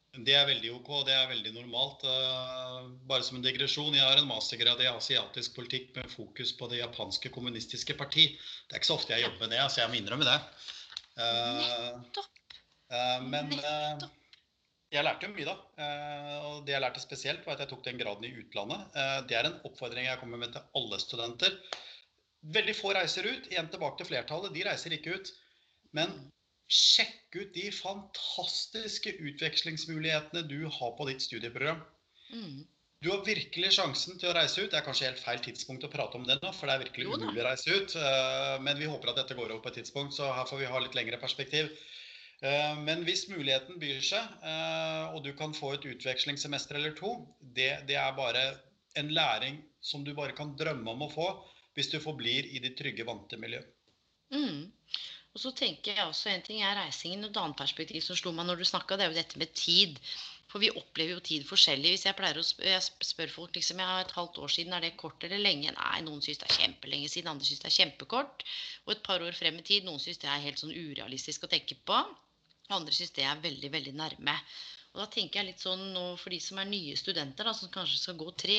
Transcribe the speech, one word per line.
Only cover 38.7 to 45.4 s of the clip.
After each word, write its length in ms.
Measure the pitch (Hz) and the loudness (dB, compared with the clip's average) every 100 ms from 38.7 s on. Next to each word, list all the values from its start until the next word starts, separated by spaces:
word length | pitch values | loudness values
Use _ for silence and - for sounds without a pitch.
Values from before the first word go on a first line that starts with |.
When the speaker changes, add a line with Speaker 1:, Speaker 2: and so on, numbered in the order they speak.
| 143 | 0
Speaker 1:
vi 120 | 151 | 0
håper 180 | 147 123 | -2 0
at 60 | 127 | 0
dette 180 | 131 | -2
går 160 | 123 113 | -2 -4
over 120 | 110 | -4
på 40 | 123 | -6
et 60 | 123 | -8
tidspunkt, 320 | 113 143 143 | -6 -4 -4
så 140 | 139 139 | -2 0
her 100 | 127 123 | 0 -2
får 120 | 139 | -2
vi 80 | 127 | 0
ha 100 | 127 | 0
litt 160 | 123 | 0
lengre 260 | 123 113 120 | 0 0 -2
perspektiv. 500 | 131 - 135 151 151 156 - - - - - - | -2 -4 0 2 2 -4 -14 -16 -16 -18 -20 -4
Eh, 320 | 135 143 151 151 | 2 4 4 2
men 280 | 151 165 | 0 2
hvis 220 | 170 180 - | 2 0 -2
muligheten 500 | 180 135 135 135 180 | 0 4 2 2 -4
byr 200 | 147 135 | -4 0
seg, 280 | - 208 220 190 | 2 0 -2 -8
eh, 720 | 160 160 160 160 160 160 160 | -6 -2 0 0 0 -2 -4
og 100 | 160 | -6
du 80 | 139 | -8
kan 200 | 143 | -6